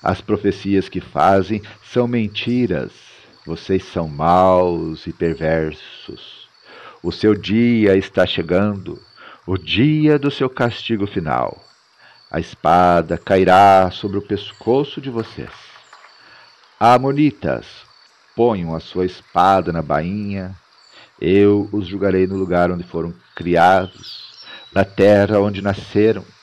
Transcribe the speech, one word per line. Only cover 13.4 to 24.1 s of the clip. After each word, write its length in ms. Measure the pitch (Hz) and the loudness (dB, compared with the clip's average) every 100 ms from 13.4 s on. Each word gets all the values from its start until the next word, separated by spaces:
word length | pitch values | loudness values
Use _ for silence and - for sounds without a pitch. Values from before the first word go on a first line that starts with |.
| 90 92 101 95 92 | 4 6 8 6 4
sobre 260 | - 104 98 | -2 -8 -8
o 60 | |
pescoço 760 | - 101 - - - 131 147 - | -6 -8 -8 -10 -2 -2 -2 -8
de 120 | 135 | -10
vocês. 400 | 117 110 - - - - - _ - - _ _ - _ _ _ _ | -8 -10 -12 -18 -18 -20 -20 _ -20 -20 _ _ -20 _ _ _ _
Amonitas, 880 | 113 123 135 139 151 - 82 62 - - - _ _ _ _ - | 4 4 2 0 0 0 -6 -6 -8 -20 -20 _ _ _ _ 0
ponham 400 | 120 104 85 80 | 0 0 -6 -8
a 40 | |
sua 260 | - 90 92 | -8 -4 -4
espada 680 | - _ - 92 98 90 | -6 _ 2 4 4 0
na 120 | 85 | -6
bainha. 720 | 76 73 85 101 101 98 92 95 _ _ _ - - _ | -2 -4 -4 -6 -8 -10 -10 -16 _ _ _ -20 -20 _
Eu 480 | - 98 101 101 101 | 0 4 4 4 0
os 140 | 104 90 | -6 -8
julgarei 380 | 98 98 95 92 | -4 -2 0 0
no 120 | 98 | -2
lugar 340 | 95 87 87 | -2 0 0
onde 120 | 90 | -2
foram 300 | 85 82 82 85 _ - | -8 -8 -8 -12 _ -12
criados, 920 | 85 85 87 95 95 - - | -2 4 4 4 0 -12 -20